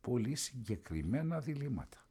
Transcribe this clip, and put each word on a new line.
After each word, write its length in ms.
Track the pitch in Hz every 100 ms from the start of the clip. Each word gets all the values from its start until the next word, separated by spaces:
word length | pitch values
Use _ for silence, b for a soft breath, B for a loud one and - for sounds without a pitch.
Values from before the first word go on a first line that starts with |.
πολύ 340 | - 123 110
συγκεκριμένα 1040 | 147 - 131 110 107 - 80 76 131 160 165
διλήμματα. 580 | 139 143 143 104 - - -